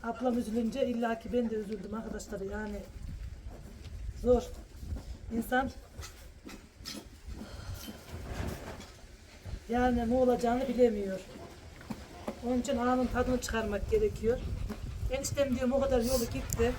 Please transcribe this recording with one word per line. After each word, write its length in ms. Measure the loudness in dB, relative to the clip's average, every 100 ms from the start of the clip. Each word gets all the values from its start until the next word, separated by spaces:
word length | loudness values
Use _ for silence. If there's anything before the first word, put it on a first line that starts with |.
Ablam 340 | -4 0 2 2
üzülünce 480 | 0 0 0 2 2
illaki 460 | 2 0 -2 0
ben 180 | 0 2
de 40 |
üzüldüm 400 | -2 -4 -6 -6
arkadaşlar. 460 | -6 -6 -8 -6 -6
Yani 380 | -4 -4 -4 -6 -8 -10 -10 -8 -8 -10 -12 -12 -14 -14 -12 -8 -8 0
zor. 200 | 6 6 4 -10 -14 -12 -8 -8 -8 -12 -6 -4
İnsan 340 | 2 2 2 -6 -16 -14 -14 -14 -18 -18 -16 -16 -18 -14 -12 -10 -12 -16 -12 -10 -10 -10 -8 -8 -8 -12 -12 -10 -8 -4 -4 -4 -8 -10 -12 -16 -18 -18 -18 -14 -8 -8 0
yani 420 | 4 6 4 4
ne 60 | 6
olacağını 520 | 6 6 4 2 2
bilemiyor. 520 | 6 6 6 -2 -4 -6 -14 -14 -16 -16 -16 -12 -12 -12 -8 -8 -4 0
Onun 140 | 0
için 160 | 2 2
anın 300 | 4 4 4
tadını 340 | 2 2 2
çıkarmak 500 | 2 0 0 -2 4
gerekiyor. 480 | 4 4 2 2 2 -2 -4 -4 -4 -6 -4 -2
Eniştem 440 | 0 -2 2 2
diyorum 180 | 4 4
o 80 | 4
kadar 200 | 6 4
yolu 240 | 6 4
gitti. 480 | 2 -2 -2 4 4